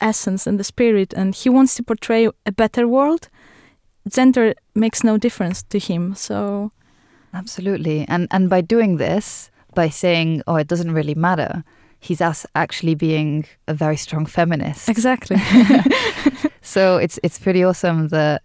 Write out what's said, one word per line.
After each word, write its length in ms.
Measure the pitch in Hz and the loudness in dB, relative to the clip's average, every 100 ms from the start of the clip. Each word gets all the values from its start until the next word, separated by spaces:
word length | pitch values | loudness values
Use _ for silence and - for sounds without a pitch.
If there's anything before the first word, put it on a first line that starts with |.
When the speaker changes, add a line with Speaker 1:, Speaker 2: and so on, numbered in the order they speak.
Speaker 1:
essence 460 | 220 214 196 190 - | -2 -2 -2 -4 -2
and 120 | 202 | -4
the 40 | |
spirit, 500 | 202 - 233 208 190 | -4 0 2 2 0
and 200 | - 190 - | -2 -4 0
he 140 | 262 | 2
wants 260 | 254 262 - | 4 4 2
to 80 | |
portray 440 | 240 220 - 226 226 - - | -4 -4 0 2 2 -2 -6
a 60 | |
better 360 | 196 220 - 240 | 0 0 2 2
world. 420 | 254 285 339 - _ _ _ _ _ _ _ 202 | 2 2 0 -4 _ _ _ _ _ _ _ -4
Gender 440 | - 262 254 220 - _ 214 | 2 4 4 2 0 _ -2
makes 280 | 220 - | -2 0
no 140 | 226 214 | 0 2
difference 460 | 240 - 175 190 | 0 -2 -6 -6
to 160 | - 202 | -6 -6
him, 360 | - 170 175 196 | -4 -4 -4 -6
so 560 | - 202 202 202 214 _ _ _ _ _ _ | -8 -6 -4 -4 -8 _ _ _ _ _ _
Speaker 2:
Absolutely. 720 | 180 185 - 190 185 156 151 - | -12 -12 -8 -4 -4 -2 -4 -2
And, 200 | 175 175 | -4 -2
and 180 | 190 185 | 0 2
by 120 | 185 | 2
doing 360 | 170 233 214 160 | 2 2 2 0
this, 540 | 131 190 - - - _ _ 180 | 0 -2 -4 -10 -16 _ _ -2
by 140 | 160 | -2
saying, 520 | - 180 170 160 156 - | 0 0 2 0 -2 -2
"Oh, 80 | 160 | -2
it 120 | 151 | 0
doesn't 260 | 175 170 | -2 -2
really 200 | 160 151 | -2 -2
matter," 500 | 151 175 170 123 170 - _ _ _ | 0 0 0 -2 -6 -12 _ _ _
he's 220 | - 165 | -6 -2
us 240 | 170 151 - 151 | -2 -2 -6 -4
actually 400 | 165 - 165 156 | -4 -2 -2 0
being 500 | 160 156 151 151 151 _ - | 0 0 0 -2 -6 _ -8
a 60 | |
very 240 | 156 156 151 | -2 -2 -2
strong 280 | - 156 156 | -4 -6 -4
feminist. 640 | - 170 160 - 143 - | 0 0 0 -4 -6 -4
Speaker 1:
Exactly. 480 | 220 254 254 - 190 | 0 0 0 0 0
Speaker 2:
<laughs> 60 | 214 220 208 269 269 523 453 - 294 262 302 - | 4 6 8 6 4 0 -2 0 -2 -2 -6 -6
So 360 | - 190 190 180 | -4 2 4 4
it's, 200 | 170 - | 0 -2
it's 160 | 170 - | -6 -2
pretty 240 | 196 180 | 0 2
awesome 460 | 180 175 180 165 156 | 2 2 0 0 0
that 320 | 160 151 147 | 0 0 -2